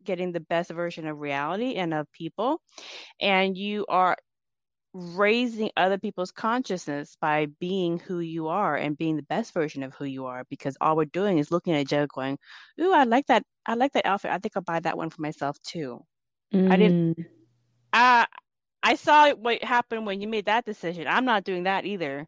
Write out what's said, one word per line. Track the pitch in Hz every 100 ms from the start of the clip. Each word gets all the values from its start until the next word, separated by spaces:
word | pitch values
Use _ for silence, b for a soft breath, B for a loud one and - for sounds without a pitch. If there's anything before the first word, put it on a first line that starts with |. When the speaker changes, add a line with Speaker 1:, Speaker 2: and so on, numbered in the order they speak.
Speaker 1:
getting | 185 180 180
the | 170
best | 156 170 175
version | 170 175 170 156
of | 151
reality | 147 139 147 190 254 220
and | 175
of | 156 147
people, | _ 160 - 233 320 - B B B B _
and | 202 190 190 185
you | 202 208 -
are | 180 185 - _ _ _ _ _ _ _
raising | 185 175 170 202 233 247 226 214 -
other | 180 196
people's | 208 190 185
consciousness | - 220 240 254 185 - 143 147 _
by | 160 151 151 147
being | 180 190 175 170
who | - 175
you | 165 160 160
are | 180 196 147
and | 151 147
being | 160 156
the |
best | 143 160 233
version | 180 151 143
of | 131
who | - 139
you | 131 131
are, | 127 127
because | - - -
all | 156 160
we're | 151
doing | 170 208 170
is | 147
looking | 170 180
at | 151
each | 139
other | 147 147
going, | - 131 139 B B B -
"Ooh, | 349
I | 349
like | 247 233 -
that. | 220 - _ -
I |
like | 226 277
that | 240 -
outfit. | 202 -
I | 175
think | 208 202
I'll |
buy | 180 165
that | 165 -
one | 165
for | -
myself | 151 151 143 143
too." | - 175 135 117 - _ _ _ _ 196 190
I | 185
didn't, | 180 175
Speaker 2:
Mm. | 165 165 165 _ _ _ _ _ _
Speaker 1:
uh, | 220 247 240 - - _ _ _ _
I | 214 302
saw | - 302 294
what | 254 226 233
happened | 233 240 - 226 220
when | 196
you | 208
made | 220 202
that | 220 240
decision. | 214 170 170 139
I'm | 185 254
not | 214
doing | 190 180
that | 180 196 170
either. | 202 151 139